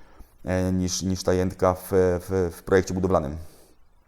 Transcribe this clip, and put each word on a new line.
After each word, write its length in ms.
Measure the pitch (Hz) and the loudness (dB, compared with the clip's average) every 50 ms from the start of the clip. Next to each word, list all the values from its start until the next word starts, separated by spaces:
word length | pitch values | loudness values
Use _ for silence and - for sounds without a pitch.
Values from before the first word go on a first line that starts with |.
| - - - - - _ _ - - | -20 -20 -20 -20 -20 _ _ -12 -6
e, 280 | - 92 92 92 92 | -2 -2 0 0 0
niż, 300 | 92 92 90 87 - - | 0 0 0 -2 -2 -2
niż 200 | 90 95 92 - | -2 -2 -2 -2
ta 100 | - 95 | 0 0
jętka 420 | 90 90 92 95 - - 95 92 90 | 2 2 2 0 -2 0 2 2 0
w, 140 | - - - | 0 -2 0
w, 600 | 98 92 92 90 90 87 - - 95 95 90 85 - | 2 2 4 4 2 0 -4 -2 -2 -2 -2 -2 -4
w 60 | - | -8
projekcie 320 | - - 98 92 92 - 92 | -2 2 4 4 4 2 -2
budowlanym. 420 | 92 92 92 92 82 73 69 78 82 - - - - - _ _ - - - _ _ _ | -2 0 2 2 0 0 -2 -8 -10 -12 -14 -18 -20 -20 _ _ -20 -20 -20 _ _ _